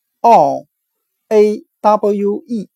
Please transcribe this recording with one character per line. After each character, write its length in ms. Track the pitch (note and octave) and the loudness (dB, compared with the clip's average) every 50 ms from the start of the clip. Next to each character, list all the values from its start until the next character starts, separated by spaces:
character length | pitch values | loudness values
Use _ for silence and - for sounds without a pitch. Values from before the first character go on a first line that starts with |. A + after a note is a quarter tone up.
| _ _ _ _ | _ _ _ _
awe，A 1500 | - A#3 A3+ F#3 D3 C#3 C3+ C3+ - _ _ _ _ _ _ _ _ _ _ _ _ - A3 G#3+ G#3 G#3+ G#3 - - _ _ _ | 0 2 4 4 2 0 -2 -6 -10 _ _ _ _ _ _ _ _ _ _ _ _ -2 0 2 2 0 0 -6 -10 _ _ _
W 640 | - G#3 G#3+ G#3 - G3+ G#3 G3+ G3+ G3+ G#3 - - - | -2 0 0 0 -2 -4 -4 -4 -4 -4 -6 -6 -10 -10
E 240 | A#3+ G#3+ F#3 - _ | -10 -10 -10 -12 _